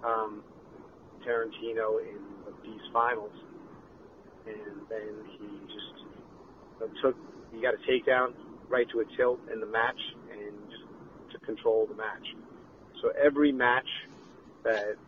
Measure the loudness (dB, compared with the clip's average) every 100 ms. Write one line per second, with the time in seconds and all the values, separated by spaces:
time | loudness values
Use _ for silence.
0 | 0 0 0 -6 -14 -20 -20 -20 -20 -20
1 | -20 -14 -2 -2 -2 -4 -4 0 2 0
2 | -2 -10 -14 -14 -14 -14 -14 -14 -2 2
3 | 4 2 -4 -12 -18 -18 -18 -18 -20 -20
4 | -20 -20 -20 -18 -12 -10 -10 -12 -8 -6
5 | -6 -10 -14 -14 -12 -12 -12 -14 -14 -16
6 | -18 -18 -20 -20 -20 -20 -20 -10 -10 0
7 | 0 0 -8 -16 -16 -2 0 0 4 4
8 | 6 6 4 0 -16 -18 0 2 4 2
9 | -2 4 4 4 -4 -6 -2 2 2 0
10 | -8 -10 -16 -12 -12 -12 -16 -16 -16 -18
11 | -18 -18 -16 -14 -8 0 4 6 4 0
12 | -6 -6 -10 -14 -18 -20 -20 -20 -20 -2
13 | 0 6 6 8 4 6 6 6 2 -10
14 | -10 -18 -20 -20 -20 -4 0 2 0 -4